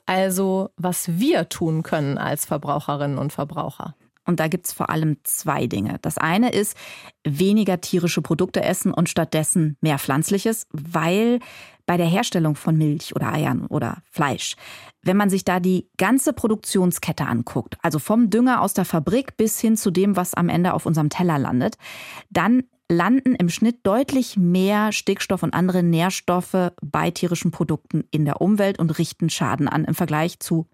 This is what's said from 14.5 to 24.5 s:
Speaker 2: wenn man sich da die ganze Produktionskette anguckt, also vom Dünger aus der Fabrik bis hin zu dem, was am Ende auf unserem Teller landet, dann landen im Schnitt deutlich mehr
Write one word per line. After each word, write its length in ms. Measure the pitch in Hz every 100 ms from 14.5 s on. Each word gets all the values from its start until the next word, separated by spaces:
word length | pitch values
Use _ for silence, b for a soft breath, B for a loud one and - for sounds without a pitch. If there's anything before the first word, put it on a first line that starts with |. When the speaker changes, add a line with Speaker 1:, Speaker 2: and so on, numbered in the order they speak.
| - B B B _
Speaker 2:
wenn 140 | - 190
man 140 | 208
sich 160 | 190 -
da 160 | 180
die 260 | 180 185 - -
ganze 360 | 190 269 -
Produktionskette 920 | - 220 214 - 196 180 - - - 143
anguckt, 520 | 117 123 135 - -
also 160 | 170 160
vom 320 | - 220 226
Dünger 320 | 214 254 247
aus 120 | -
der 100 | -
Fabrik 540 | 180 165 143 233 269 -
bis 240 | 220 -
hin 160 | 226 220
zu 120 | 208
dem, 280 | 175 196 190
was 160 | 180
am 160 | - 175
Ende 240 | 165 175
auf 120 | - -
unserem 240 | 160 151
Teller 300 | - 175 147
landet, 380 | 127 123 170 - B B B B B
dann 340 | 180 175 254 254 _ _
landen 460 | 170 180 262 262 247
im 120 | 175
Schnitt 380 | - 220 240 196
deutlich 500 | 214 285 262 240 202
mehr 560 | 175